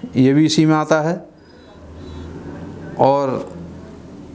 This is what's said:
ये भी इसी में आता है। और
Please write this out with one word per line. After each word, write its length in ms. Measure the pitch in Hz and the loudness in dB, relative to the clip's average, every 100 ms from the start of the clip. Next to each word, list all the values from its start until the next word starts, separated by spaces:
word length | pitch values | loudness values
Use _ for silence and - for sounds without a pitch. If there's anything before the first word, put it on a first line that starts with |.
| - - | -4 2
ये 180 | 131 | 4
भी 120 | 139 156 | 6 4
इसी 200 | 151 156 | 4 4
में 100 | 156 | 4
आता 260 | 151 156 | 2 2
है। 280 | 151 185 - - - - - - - - - - - - - - - - - - | 0 -4 -8 -20 -20 -20 -20 -20 -20 -18 -16 -14 -14 -14 -14 -14 -14 -14 -8 2
और 520 | 127 139 139 120 - - - - - - - - - | 4 4 0 -4 -8 -14 -16 -18 -18 -20 -20 -20 -20